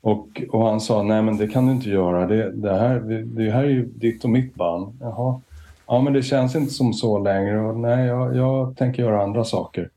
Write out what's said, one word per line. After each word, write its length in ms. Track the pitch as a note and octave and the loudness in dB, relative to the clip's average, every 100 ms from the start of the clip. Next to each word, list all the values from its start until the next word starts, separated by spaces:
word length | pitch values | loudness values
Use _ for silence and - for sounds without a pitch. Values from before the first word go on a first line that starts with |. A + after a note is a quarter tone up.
Och, 400 | A2 G#2+ - - - | 0 -2 -4 -12 -4
och 160 | A2+ A2+ | 0 2
han 140 | G#2+ | 0
sa, 220 | - A2 | 0 0
"Nej, 180 | G2+ A2 | 2 2
men 160 | A2 G#2 | 2 0
det 100 | G#2+ | 0
kan 180 | B2+ B2+ | 2 2
du 40 | |
inte 160 | B2+ A2 | 0 0
göra. 380 | G2 F2+ F2 F2+ | 0 2 2 2
Det, 240 | A2 G2+ | 0 -2
det 220 | A2 G#2 F#2+ | -4 -2 0
här, 200 | A#2+ B2 | 2 0
det, 240 | G#2+ A2+ | -2 -6
det 280 | A#2 A2+ A2 | -6 -2 0
här 120 | A#2+ | 2
är 60 | C#3+ | 2
ju 160 | C3 A#2 | 0 -2
ditt 380 | - A#2 A#2 | -2 -2 0
och 60 | B2 | 0
mitt 260 | A#2+ B2+ - | 0 0 -2
band." 420 | F2 E2+ G2 B2 | -2 -2 -6 -10
Jaha. 400 | A#2+ A2+ B2+ B2+ _ - - - - | -10 -4 -2 -4 _ -20 -20 -20 0
"Ja, 140 | A#2+ | 2
men 120 | C#3+ | 4
det 100 | C#3 | 2
känns 320 | B2+ - B2+ D#3+ | 2 0 2 0
inte 180 | C#3 | -2
som 200 | - B2 | 0 0
så 260 | G#2+ A#2 G#2 | 2 0 2
längre. 400 | G2+ G2 G2+ G#2+ | 2 0 0 0
Och 180 | A2 A2+ | -2 -2
nej, 260 | A#2 B2 B2+ | 0 2 2
jag, 280 | B2 B2+ B2+ | 0 0 0
jag 400 | C3 C3+ B2+ C3 | 2 0 -2 -2
tänker 260 | B2+ B2 | -2 0
göra 200 | A#2 G#2 | 0 2
andra 200 | G2+ G#2+ | 0 0
saker." 460 | F#2+ F#2+ F2+ - E2+ | -2 -4 -4 -8 -10